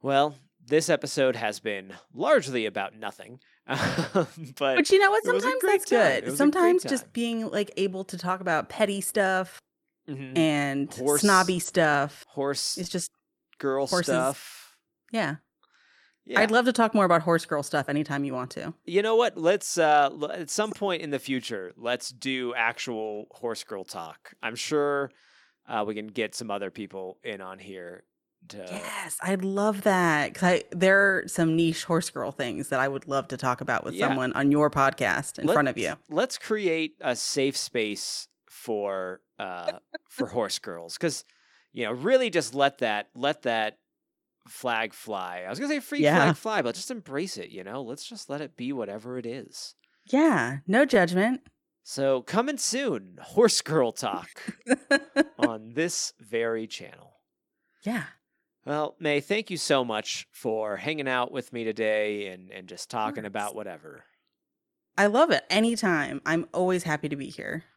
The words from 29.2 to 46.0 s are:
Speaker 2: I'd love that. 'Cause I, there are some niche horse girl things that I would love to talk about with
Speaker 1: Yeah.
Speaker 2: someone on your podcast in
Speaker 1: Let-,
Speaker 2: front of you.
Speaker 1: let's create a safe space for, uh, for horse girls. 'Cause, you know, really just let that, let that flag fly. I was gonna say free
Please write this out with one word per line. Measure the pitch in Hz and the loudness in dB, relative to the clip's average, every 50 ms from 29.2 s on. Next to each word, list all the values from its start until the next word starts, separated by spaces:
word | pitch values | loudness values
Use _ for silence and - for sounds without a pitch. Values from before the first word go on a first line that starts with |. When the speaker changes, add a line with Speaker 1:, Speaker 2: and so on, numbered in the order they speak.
Speaker 2:
I'd | - 190 196 190 185 | -4 -2 -2 -2 -2
love | 190 190 202 202 214 208 196 | -4 -2 0 0 0 0 0
that. | 190 214 190 185 175 170 156 147 143 - - | 0 2 2 4 4 4 2 2 0 -2 -2
'Cause | - 185 | 0 2
I, | 180 180 - - - | 4 4 2 0 -4
there | - 175 180 190 190 196 202 196 190 | -2 2 4 6 6 6 6 4 4
are | 175 - | 0 -2
some | - - - 165 165 160 | -4 0 0 2 2 4
niche | 165 170 165 160 - - | 4 2 2 0 -2 -2
horse | - 170 165 170 - | 0 0 0 0 -2
girl | _ 139 117 - | _ -6 -6 -6
things | - - 135 120 - 82 127 - | -4 -4 -6 -4 -4 -6 -6 -2
that | - 127 | 0 0
I | 131 | 0
would | 139 139 135 - - | 0 -2 -6 -6 -4
love | 139 139 - - | -4 -4 -2 -4
to | 135 | -8
talk | 123 - 131 123 - | -2 0 0 0 0
about | 135 120 120 98 - | -2 -2 -2 -2 -2
with | - 170 | -4 -4
Speaker 1:
Yeah. | 92 - | -2 0
Speaker 2:
someone | 139 135 131 127 127 - | 0 0 0 -2 -2 -2
on | - 139 143 143 | 2 2 4 6
your | 147 151 147 | 6 4 4
podcast | - 147 135 135 135 - 131 101 90 - - - - | 4 4 2 2 2 2 0 0 0 0 -2 -6 -10
in | - - | -4 0
Speaker 1:
Let-, | 151 175 | 2 2
Speaker 2:
front | 156 147 | 4 2
of | 135 120 | 2 0
you. | - 104 80 78 - _ _ | -2 -4 -4 -4 -6 _ _
Speaker 1:
let's | 147 165 233 262 - | -2 -2 -2 -2 -4
create | - - - 220 214 202 175 160 160 160 156 _ _ | -12 -4 -4 -4 0 0 0 0 0 -2 -6 _ _
a | - 143 123 | -4 -2 -2
safe | 113 - - - 147 135 139 135 | -2 -4 -4 0 0 0 0 0
space | - - - - 120 110 107 104 - - - - - - _ _ _ _ _ | -2 -6 -4 -2 -2 -2 -2 -4 -6 -8 -8 -8 -10 -12 _ _ _ _ _
for, | - - - - 110 104 101 101 98 95 92 92 92 - _ _ _ _ | -20 -16 -8 -6 -4 -4 -2 -4 -4 -4 -6 -8 -10 -12 _ _ _ _
uh, | 104 95 90 90 - - 302 - _ _ - - _ _ | -10 -10 -8 -6 -6 -6 -8 -8 _ _ -18 -18 _ _
for | - - 127 | -6 -6 -6
horse | 110 - 120 110 95 - - | -4 -2 -2 -2 -2 -4 -6
girls. | - 107 87 85 85 85 - | -8 -10 -12 -12 -12 -14 -8
'Cause, | - - 165 139 - - _ _ _ _ _ _ _ _ _ | -4 -2 -2 -2 -4 -12 _ _ _ _ _ _ _ _ _
you | _ 123 120 | _ -6 -4
know, | 107 | -4
really | 117 123 139 214 262 262 254 226 | -4 -2 2 4 4 4 4 2
just | 165 170 139 113 120 | 0 -2 -2 -2 0
let | 139 139 139 - - | 2 2 2 2 0
that, | 127 113 104 104 104 _ _ | -2 -2 0 -2 -4 _ _
let | 123 127 143 156 - - | -2 -2 -2 -2 0 -2
that | 127 113 110 110 107 107 _ _ _ _ _ _ _ _ _ _ _ _ _ _ | -2 0 0 0 -2 -4 _ _ _ _ _ _ _ _ _ _ _ _ _ _
flag | - - - - 127 117 110 113 110 - | -20 -18 -8 -4 -2 -2 0 -2 -4 -6
fly. | - - 110 107 95 92 90 90 90 90 | -14 -10 -8 -6 -6 -6 -8 -8 -10 -8
I | 92 | -8
was | 107 165 | -6 -6
gonna | 269 285 302 | -4 -4 -4
say | 285 | -4
free | - - 294 285 | -6 -6 -2 2